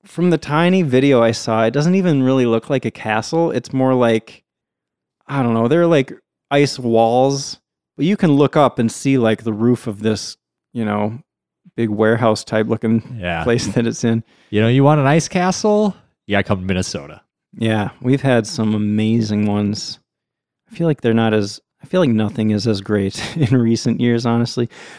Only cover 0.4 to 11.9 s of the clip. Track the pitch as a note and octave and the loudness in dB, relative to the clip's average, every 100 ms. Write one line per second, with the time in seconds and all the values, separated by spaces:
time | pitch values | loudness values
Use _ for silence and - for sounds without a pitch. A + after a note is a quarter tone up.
0.4 | - D3 F3 F#3+ D#3+ B2+ C#3+ B2+ A2+ A2 | 0 0 2 2 2 2 4 4 4 0
1.4 | - A2+ A2+ C3+ D#3 F#3+ F3+ C#3+ C3 C3 | -2 0 0 0 0 2 2 2 2 2
2.4 | A#2+ A2+ - C3+ A2+ - G#2+ G#2+ - E3 | 2 0 -2 -4 -4 -8 -4 -4 -2 -2
3.4 | E3+ A#2+ - C3 C3 B2+ A#2+ A2+ - - | -2 -2 -4 -2 0 2 2 0 -4 -20
4.4 | _ _ _ _ _ _ _ _ - C#3 | _ _ _ _ _ _ _ _ -8 -2
5.4 | A#2+ A2+ A#2+ E3 E3+ D#3 C3 - _ _ | 0 0 2 2 2 2 0 -10 _ _
6.4 | _ C#3+ C#3 - B2 A2+ A2+ B2 C3+ C#3 | _ 0 0 -2 0 2 4 2 2 -2
7.4 | - - _ _ _ - D#3 G#3 E3+ C#3+ | -10 -16 _ _ _ -4 -2 0 2 4
8.4 | C#3 D#3 C3+ - A2+ - C#3 C3+ A2+ G#2+ | 4 4 2 2 -4 -2 -2 2 2 0
9.4 | A#2 G#2 A#2 B2 - G2+ G#2+ G#2+ - - | -4 0 0 0 -4 -4 -4 -4 -8 -18
10.4 | _ _ _ B2 G#2+ G#2 G#2+ A#2+ _ _ | _ _ _ -8 -4 -2 -4 -6 _ _
11.4 | _ _ _ - A#2 | _ _ _ -6 -4